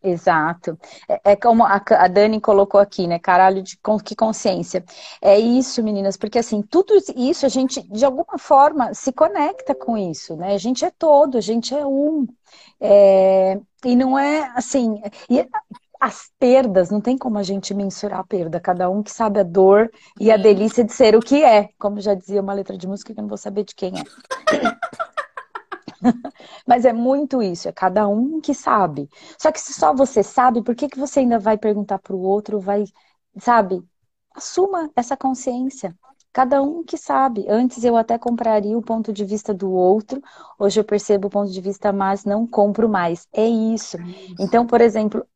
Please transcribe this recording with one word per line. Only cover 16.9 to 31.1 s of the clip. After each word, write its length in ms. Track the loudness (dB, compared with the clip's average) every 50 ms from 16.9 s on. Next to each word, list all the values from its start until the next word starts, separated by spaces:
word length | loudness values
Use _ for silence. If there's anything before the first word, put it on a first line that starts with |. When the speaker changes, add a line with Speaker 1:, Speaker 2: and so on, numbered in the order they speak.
Speaker 1:
não 100 | -2 -4
tem 180 | -2 -2 -4 -2
como 200 | -4 -6 -4 -4
a 40 | -4
gente 320 | -6 -6 -8 -6 -6 -6
mensurar 460 | -6 -6 -6 -8 -8 -10 -8 -8 -8
a 40 | -8
perda, 360 | _ -6 -6 -6 -6 -8 -6
cada 280 | -4 -4 -2 -2 -2 -2
um 140 | -2 -4 -6
que 80 | -8
sabe 300 | -6 -4 -4 -2 0 0
a 20 | -2
dor 480 | 0 2 4 6 6 8 6 4 2 -2 _ _ _ _ -2
e 100 | 4 4
a 60 | 4
Speaker 2:
Sim. 60 | 6 6
Speaker 1:
delícia 420 | 4 4 6 2 -2 0 0 0
de 80 | 0 2
ser 240 | 4 4 6 6
o 40 | 4
que 220 | 4 4 2 4 6
é, 280 | 6 6 6 4 0 _
como 240 | _ -6 -6 -6 -4
já 140 | -2 -2 -2
dizia 260 | -4 -4 -6 -4 -4
uma 120 | -4 -4 -6
letra 240 | -6 -8 -10 -12 -12
de 80 | -10
música 260 | -10 -10 -12 -12 -16 -14
que 60 | -12
eu 40 | -10
não 60 | -10
vou 80 | -10 -10
saber 260 | -12 -8 -6 -6 -8
de 100 | -8 -8
quem 180 | -10 -10 -8 -8 -10
é. 40 | -14
<laughs> 1040 | -14 _ _ _ _ -12 -6 -2 -2 -2 0 -2 -4 -4 _ -12 -14 -10 -12 -14 -12 _ -12 -12 -12 _ -20 -20 _ _ -20 _ _ -18 -18 _ -20 -18 _ 0 0 0 0 -6 -16 _ _ -20 -20 -20 -16 _
Mas 180 | 2 2 4 4
é 80 | 2 2
muito 500 | 2 0 0 0 0 -2 -2 -2 -2 -2
isso, 260 | -2 -4 -6 -10 -12
é 40 | -8
cada 340 | -4 -4 -2 0 0 0 0
um 320 | 0 0 -2 -2 -4 -6
que 140 | -4 -4 -6
sabe. 540 | -4 -2 0 0 2 0 0 -2 -8 -12 -12 _ _ -20 -20 -20 _
Só 120 | -2 -2 -2
que 80 | -2
se 120 | -12 -12 -6
só 200 | 0 0 0 2
você 280 | 2 0 0 2 -2 -2
sabe, 400 | 0 0 2 2 2 2 0 -4
por 120 | -4 -4
que 140 | -4 -6 -8
que 100 | -6 -8
você 220 | -10 -2